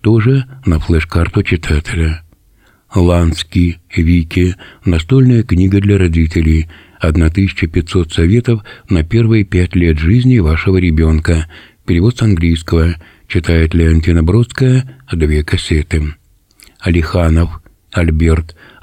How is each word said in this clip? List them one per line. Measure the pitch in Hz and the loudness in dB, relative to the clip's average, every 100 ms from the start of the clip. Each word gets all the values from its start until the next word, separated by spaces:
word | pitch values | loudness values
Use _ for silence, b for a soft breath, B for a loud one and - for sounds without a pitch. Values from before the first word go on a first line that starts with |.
Тоже | 107 113 110 135 127 - | 0 2 2 0 -4 -6
на | - 80 | -2 -2
флеш-карту | - 82 78 87 82 107 | 0 -2 -2 -4 -2 -2
читателя. | - 87 - 76 - 85 80 80 - _ _ b b b b | -2 -4 -2 -4 -4 -4 -4 -4 -12 _ _ b b b b
Ланский | 101 87 87 82 - - 92 87 82 _ | 0 2 2 0 -2 -4 -2 -2 -4 _
Вики. | - 82 87 82 90 90 92 B B | -2 0 0 0 -2 -2 -4 B B
Настольная | 95 85 - 135 127 120 | -2 -2 0 2 4 2
книга | - 90 95 101 | 0 0 2 2
для | 101 98 | 2 0
родителей. | 90 82 80 87 80 80 78 B B B | 2 0 0 0 0 0 -2 B B B
Одна | 82 80 80 | -2 2 0
тысяча | 85 95 - 82 | 0 -2 -2 -4
пятьсот | 90 82 92 82 | -4 -2 -4 -2
советов | - 85 117 120 113 B B B | 0 2 2 0 -4 B B B
на | 87 | -2
первые | 80 113 113 113 | 0 0 2 0
пять | 98 92 90 | 0 -2 0
лет | 90 85 78 | 0 0 2
жизни | 82 120 127 123 | 2 2 4 2
вашего | 80 78 - 92 | 2 0 0 0
ребенка. | 90 80 80 78 82 82 80 B B B | 2 2 2 0 0 -2 -4 B B B
Перевод | - 85 104 - | -4 0 0 0
с | |
английского | 110 87 85 80 - 85 82 82 B B B | 0 0 0 -2 -2 0 0 -2 B B B
читает | 90 85 82 80 | -4 0 0 2
Леонтина | 85 80 80 82 85 | 2 2 2 2 2
Бродская. | 82 104 120 - 131 127 131 - - | 2 0 0 0 0 0 -2 -14 -10
Две | 85 76 76 | -4 0 0
кассеты. | 76 92 - 78 76 80 76 - _ _ _ _ B B | -2 -6 -2 -2 -2 -4 -4 -10 _ _ _ _ B B
Алиханов | 92 85 80 92 82 80 82 - - _ _ | -2 -2 0 0 2 2 0 -6 -20 _ _
Альберт. | - 85 78 82 80 80 B B B | -2 0 2 2 0 -2 B B B